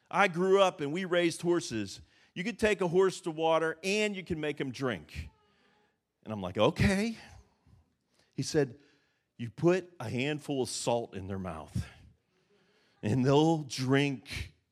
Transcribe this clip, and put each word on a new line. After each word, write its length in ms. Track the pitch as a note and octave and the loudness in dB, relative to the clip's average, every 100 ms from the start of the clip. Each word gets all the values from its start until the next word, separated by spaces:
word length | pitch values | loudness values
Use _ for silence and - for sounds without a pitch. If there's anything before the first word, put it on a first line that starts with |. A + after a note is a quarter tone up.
| _ | _
I 160 | E3+ G3+ | 2 2
grew 340 | E3 F#3+ G3 | 2 4 6
up 200 | F#3+ F3+ | 6 2
and 120 | C#3+ | -4
we 120 | E3+ F#3 | -4 0
raised 360 | F3 E3+ - | 2 2 0
horses. 600 | E3+ E3+ - A2+ G2 - - _ _ - | 0 0 -2 -6 -6 -10 -20 _ _ -8
You 80 | |
could 160 | F#3 G3+ | -8 0
take 220 | G#3+ G3+ | 0 2
a 60 | F3+ | 2
horse 340 | F3 F#3+ - | 4 2 0
to 100 | E3+ | -8
water 460 | D#3 D#3+ D#3+ D#3+ D#3+ | -2 2 2 0 -4
and 320 | F#3+ G#3 G#3+ F#3+ | -2 0 0 -4
you 80 | |
can 160 | E3+ E3 | -6 -4
make 200 | D3+ D3 | -4 -4
him 120 | C#3 | -6
drink." 580 | B2 C3+ F#2+ D2+ - - _ _ _ _ _ _ _ _ _ | -4 -4 -4 -8 -14 -14 _ _ _ _ _ _ _ _ _
And 100 | - | -10
I'm 80 | G#2+ | -6
like, 160 | F#2 A2+ | -6 2
"Okay." 600 | A#2 - G3+ F#3+ A3+ A3+ - - _ _ _ _ _ _ _ _ _ | 2 4 2 4 -2 -6 -16 -20 _ _ _ _ _ _ _ _ _
He 100 | - | -8
said, 320 | C3 D#3+ C3+ G#2+ _ _ _ _ _ - | -2 0 -2 -6 _ _ _ _ _ -12
"You 120 | A#2 | -12
put 420 | - E3 F#3 F3+ _ | 0 2 2 -2 _
a 100 | A2+ | -6
handful 520 | B2 C#3 D3+ - C#3 | -2 -2 -4 -4 -4
of 80 | A#2+ | -4
salt 460 | - - A#2+ A#2 G2 | -4 -2 -2 -2 -10
in 120 | F#2+ | -8
their 120 | G2 | -8
mouth 460 | F2+ D#2 D2+ - - - - _ _ _ _ _ _ _ _ _ | -8 -10 -8 -8 -8 -14 -20 _ _ _ _ _ _ _ _ _
and 240 | G#2+ C3 B2+ | -2 0 4
they'll 380 | C#3 D#3+ D#3+ | 6 4 2
drink 880 | C#3+ - C3 C#3 C#3+ B2+ - - - _ _ | -4 -6 2 2 2 -4 -10 -10 -10 _ _